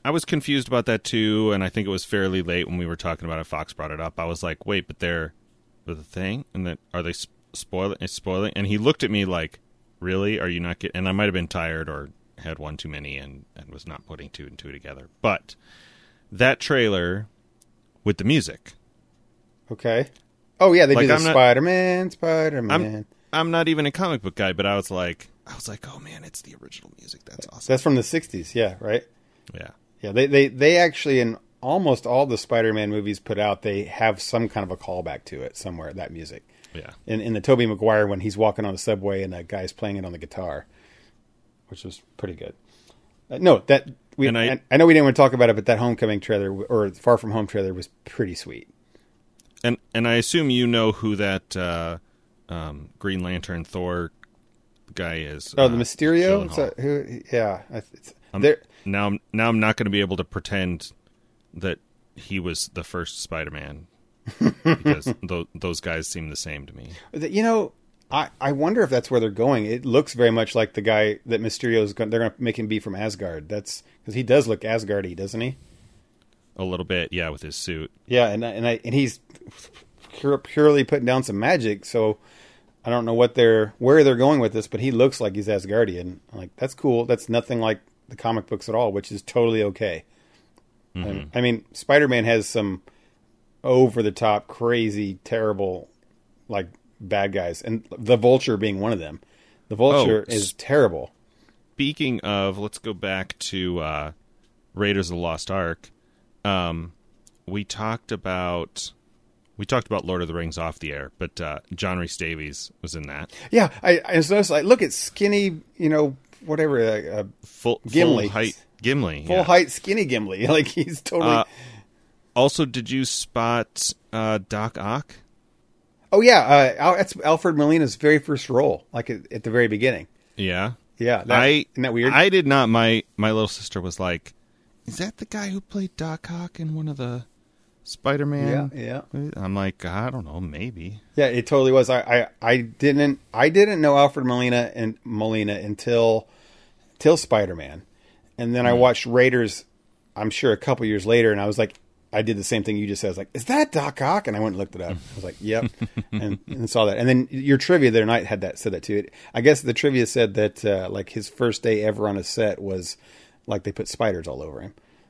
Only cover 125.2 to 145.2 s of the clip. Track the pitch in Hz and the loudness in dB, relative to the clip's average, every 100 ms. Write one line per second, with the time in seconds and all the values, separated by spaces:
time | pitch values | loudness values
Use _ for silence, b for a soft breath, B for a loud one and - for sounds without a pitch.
125.2 | _ _ _ _ _ _ _ _ - 196 | _ _ _ _ _ _ _ _ 2 6
126.2 | 233 214 120 143 131 - 151 180 190 - | 10 8 8 8 6 4 2 2 0 -2
127.2 | 151 160 185 151 147 160 139 - 147 151 | 0 2 2 2 4 4 2 2 4 4
128.2 | 147 139 - 123 143 82 _ 120 117 113 | 2 -6 0 2 2 0 _ -8 -6 -8
129.2 | - 113 117 117 117 104 127 101 80 _ | -10 -10 -2 2 2 2 0 -2 -8 _
130.2 | _ - 95 90 104 120 _ - 117 113 | _ -6 -4 -2 -4 -6 _ -4 0 0
131.2 | 117 110 131 151 - - 127 117 123 135 | 2 4 4 2 0 -4 -2 2 2 6
132.2 | 190 185 143 139 117 113 113 113 - - | 6 4 4 4 6 4 4 2 -2 -2
133.2 | 107 110 107 - - 98 90 - 92 85 | 0 2 0 -4 -10 -8 -8 -6 -4 -4
134.2 | - _ _ _ _ _ - 156 190 - | -8 _ _ _ _ _ -14 -10 -10 -10
135.2 | - 214 202 190 - 202 190 - 160 160 | -12 -10 -8 -10 -8 -8 -8 -8 -10 -10
136.2 | - 170 175 - 160 156 156 139 123 123 | -12 -12 -12 -10 -8 -6 -8 -8 -8 -8
137.2 | 120 _ _ _ _ _ - - - 143 | -12 _ _ _ _ _ -18 -8 -2 0
138.2 | 147 143 143 139 139 131 113 131 - 139 | 0 -2 0 0 -2 -8 -10 -10 -10 -10
139.2 | 147 - 95 98 95 - 87 92 120 131 | -8 -8 -4 -2 -4 -4 -8 -6 -6 -8
140.2 | 85 80 90 73 117 98 82 107 _ - | -10 -10 -10 -8 -10 -10 -14 -16 _ 0
141.2 | 135 123 117 143 131 131 123 127 - 120 | 2 2 2 4 6 6 6 2 2 2
142.2 | 117 - 117 127 117 - 139 143 143 139 | 2 -4 2 2 0 0 2 4 2 0
143.2 | _ 110 143 170 208 185 151 139 143 143 | _ 2 4 6 6 6 4 6 6 4
144.2 | 123 123 123 120 120 120 113 110 120 107 | -2 0 2 0 0 -4 -6 -6 -8 -4